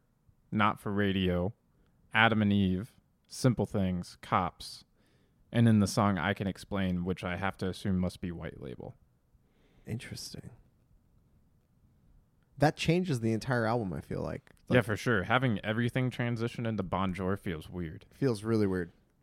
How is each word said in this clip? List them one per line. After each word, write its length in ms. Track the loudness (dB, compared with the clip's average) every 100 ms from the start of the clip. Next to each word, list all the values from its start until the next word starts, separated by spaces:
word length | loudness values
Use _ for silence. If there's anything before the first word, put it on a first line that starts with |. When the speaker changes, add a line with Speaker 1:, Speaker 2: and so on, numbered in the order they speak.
| _ _ _ _ _
Speaker 1:
Not 280 | 2 2 2
for 100 | -2
Radio, 640 | 0 2 2 2 2 0 -6 _ _ _ _ _
Adam 280 | 4 6 6
and 100 | 4
Eve, 400 | 4 4 0 -4 _ _ _ _
Simple 360 | 0 2 2 0
Things, 520 | 0 -2 -2 -6 -14
Cops, 640 | -2 0 0 -4 -14 -16 -20 _ _ _ _ _ _
and 120 | 4 6
then 140 | 6
the 80 | 4
song 300 | 4 2 2
I 160 | 0
Can 140 | 0 -4
Explain, 580 | -6 -6 -2 0 0 -2
which 180 | -4
I 140 | -4 -4
have 180 | -4 -4
to 100 | -6
assume 300 | -4 -2 0
must 200 | 0 -4
be 120 | -8
White 280 | -8 -10 -10
Label. 340 | -12 -12 -14 -16 _ _ _ _ _ _ _ _ -10
Speaker 2:
Interesting. 640 | -10 -10 -12 -12 -14 -16 -20 _ _ _ _ _ _ _ _ _ _ _ _ _ _ _ -20 _ _ _ 0
That 180 | 0 2
changes 440 | 2 2 2 0
the 140 | 0
entire 320 | 0 0 -2 0
album, 280 | 0 -2
I 80 | -6
feel 200 | -8 -6
like. 200 | -6 -8 -14 -20 0
Speaker 1:
Yeah, 80 | 2
Speaker 2:
Like 80 | 2
Speaker 1:
for 120 | 0
sure. 260 | 0 0
Having 360 | 2 2 2 0
everything 460 | -2 -2 -2 -2 -2
transition 560 | -2 -4 -2 -4 -4 -4
into 180 | -4
Bonjour 540 | -2 -2 -2 -2 -2 -2
feels 320 | -4 -8 -8
weird. 360 | -8 -8 -10 -18
Speaker 2:
Feels 300 | -2 0 0
really 220 | 0 2 4
weird. 240 | 2 -2 -10 _ _